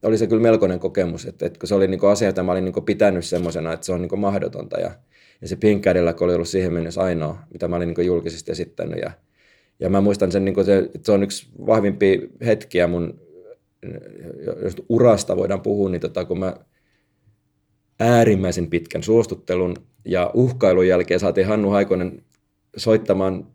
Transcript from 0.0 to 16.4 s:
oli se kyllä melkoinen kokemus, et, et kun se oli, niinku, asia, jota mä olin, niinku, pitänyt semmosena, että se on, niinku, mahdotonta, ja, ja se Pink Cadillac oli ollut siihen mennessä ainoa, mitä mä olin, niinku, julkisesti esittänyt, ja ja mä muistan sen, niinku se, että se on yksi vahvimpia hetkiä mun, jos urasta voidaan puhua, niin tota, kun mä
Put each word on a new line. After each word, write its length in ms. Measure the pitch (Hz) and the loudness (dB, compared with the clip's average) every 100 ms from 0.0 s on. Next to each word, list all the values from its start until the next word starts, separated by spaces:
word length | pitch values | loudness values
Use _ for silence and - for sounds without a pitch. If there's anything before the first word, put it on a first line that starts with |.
oli 140 | 107 110 | 0 0
se 100 | 107 | 2
kyllä 140 | 110 | 2
melkoinen 380 | 113 110 95 90 | 4 4 2 0
kokemus, 460 | 90 - 87 82 - | -4 -2 -2 -4 -12
et, 160 | - | -8
et 160 | 85 - | -8 -8
kun 100 | - | -2
se 80 | 101 | 2
oli, 120 | 95 | 2
niinku, 200 | 95 98 | 2 2
asia, 200 | 101 104 | 4 2
jota 160 | 95 | 0
mä 80 | 92 | -2
olin, 140 | 90 95 | -2 -2
niinku, 160 | 92 | -4
pitänyt 440 | - 104 107 92 82 | -4 2 2 2 -2
semmosena, 480 | 87 87 82 80 | -2 -2 -4 -6
että 120 | 82 - | -6 -4
se 80 | |
on, 80 | 90 | -4
niinku, 160 | 90 98 | -4 -2
mahdotonta, 640 | 101 98 - - - - | -2 -2 -4 -8 -8 -6
ja, 120 | 50 87 _ _ _ _ | -6 -8 _ _ _ _
ja 60 | - | -10
se 80 | 90 | 0
Pink 280 | 107 101 | 2 4
Cadillac 380 | 95 90 85 82 | 2 2 2 0
oli 120 | 87 | 0
ollut 140 | 87 85 | 0 0
siihen 260 | 95 92 | -2 0
mennessä 280 | 85 82 85 | -2 -4 -2
ainoa, 380 | 92 82 76 76 - | -2 -2 -4 -8 -16
mitä 140 | - 85 | -8 -4
mä 80 | 85 | -2
olin, 120 | 87 | -4
niinku, 140 | 85 | -2
julkisesti 500 | 87 87 82 80 - | 0 0 -2 -10 -10
esittänyt, 480 | 80 82 - - 82 | -8 -8 -8 -8 -6
ja 100 | - - _ _ _ _ _ _ | -8 -12 _ _ _ _ _ _
ja 100 | 92 | 0
mä 120 | 98 | 2
muistan 300 | 101 101 95 | 4 2 0
sen, 140 | 95 98 | 0 0
niinku 180 | 95 | 0
se, 140 | 95 98 | 4 2
että 220 | - - | 2 -6
se 80 | - | 0
on 120 | 101 | 0
yksi 240 | 101 - - - 95 | 0 -6 -14 -10 0
vahvimpia 540 | 110 101 95 98 95 - - 117 | 2 2 2 2 2 -2 -8 -2
hetkiä 420 | 110 - 90 87 | -2 0 0 0
mun, 320 | 87 82 80 - 87 95 - _ _ - - - 50 85 - 76 80 | 0 -4 -8 -20 -20 -20 -20 _ _ -16 -16 -18 -20 -18 -12 -10 -6
jos 120 | 95 92 - | -8 -8 -2
urasta 480 | 113 120 104 - 92 | 4 6 4 2 -2
voidaan 240 | 95 98 | 0 -2
puhua, 280 | 107 101 98 | -2 -2 0
niin 120 | 87 | -2
tota, 240 | - 90 90 | -4 -6 -4
kun 140 | |
mä 160 | 90 | -4